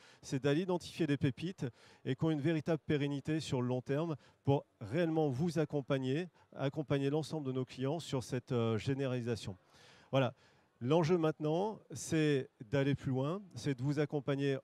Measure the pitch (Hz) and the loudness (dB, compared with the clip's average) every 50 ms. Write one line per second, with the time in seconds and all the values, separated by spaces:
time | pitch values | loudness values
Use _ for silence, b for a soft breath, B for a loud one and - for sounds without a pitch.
0 | B B B B B - 147 131 127 143 143 165 196 180 180 165 - - - - | B B B B B -4 -4 0 2 2 2 2 2 0 -2 -2 -4 -6 -2 -2
1 | 170 147 143 - - 139 - - 160 180 196 - 156 120 B B B B B B | 2 2 2 2 2 0 0 0 -6 -6 -6 -6 -8 -8 B B B B B B
2 | B 131 135 - 160 160 156 147 131 170 165 156 - 175 160 147 - - 156 139 | B -4 -2 0 0 0 0 2 2 0 0 0 0 0 -2 -2 0 0 0 2
3 | 143 143 143 139 - 156 156 160 - - 139 127 123 123 127 127 - - 139 147 | 2 0 -2 -4 -2 -2 -2 -2 -2 -2 -2 0 0 0 0 -2 -2 -2 -2 -2
4 | 165 170 151 B B B B B - 139 139 143 - _ _ - 117 98 120 175 | 0 -2 -4 B B B B B 2 4 4 2 2 _ _ -14 -8 -4 0 0
5 | 175 160 160 160 156 143 123 123 175 175 151 165 151 - 151 147 127 - 143 135 | 2 2 2 2 2 2 2 0 -2 0 0 0 0 0 0 -4 0 0 -2 0
6 | 131 127 135 160 185 165 b b b b - - 135 139 - 156 143 - 147 139 | 0 0 -2 -2 -4 -6 b b b b -8 -4 -4 -2 -2 -4 -2 0 0 2
7 | 139 139 143 156 151 - 160 156 143 131 127 131 127 - - 131 127 135 160 170 | 2 2 0 0 -2 -2 -6 -4 -4 -2 -2 -2 -4 -4 -4 -4 -2 -2 -2 -4
8 | 135 - 147 131 - - 135 123 - - 127 120 117 113 113 107 - - 135 135 | -4 -4 -4 -4 -2 -2 -6 -6 -4 0 0 2 2 2 2 0 0 -2 -2 0
9 | 139 127 127 127 113 120 117 107 - 110 92 - B B B B B B B B | 0 -2 -2 -2 -2 -4 -4 -4 -6 -10 -12 -12 B B B B B B B B
10 | B B 127 135 127 113 - b b b b b b b _ - 117 123 156 175 | B B 2 2 2 2 -2 b b b b b b b _ -6 0 4 4 4
11 | 165 151 185 175 156 156 151 - 151 151 160 175 196 220 202 - - - 165 123 | 4 4 4 4 4 2 0 0 -2 0 0 0 -2 -2 -4 -8 -14 -14 -12 -10
12 | - - 165 160 151 151 143 131 127 - _ - 120 107 139 139 139 143 135 - | -6 -2 2 2 4 4 2 2 0 -4 _ -16 -8 -2 0 2 2 2 0 0
13 | - 139 127 131 135 147 180 208 202 170 - 117 - 147 135 120 127 147 143 147 | -2 -2 -2 0 0 -2 -4 -6 -8 -12 -12 -6 -4 -4 -2 0 0 0 0 0
14 | 151 - 156 147 127 147 139 139 143 139 135 131 | 0 0 -2 -4 0 0 0 0 0 0 0 -2